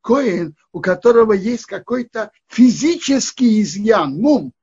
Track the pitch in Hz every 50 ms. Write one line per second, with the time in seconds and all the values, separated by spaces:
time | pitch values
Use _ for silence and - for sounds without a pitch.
0 | _ - 226 277 285 233 180 170 170 156 151 _ _ _ _ 170 147 185 180 180
1 | _ 233 240 233 226 220 214 196 180 220 247 233 - _ 202 190 185 - 233 254
2 | 240 - _ 226 214 214 _ _ _ _ - - 240 254 202 151 233 311 349 -
3 | - - 277 262 - - - - 254 240 220 214 208 160 151 196 202 220 226 196
4 | 160 143 135 151 214 285 302 240 156 127 - _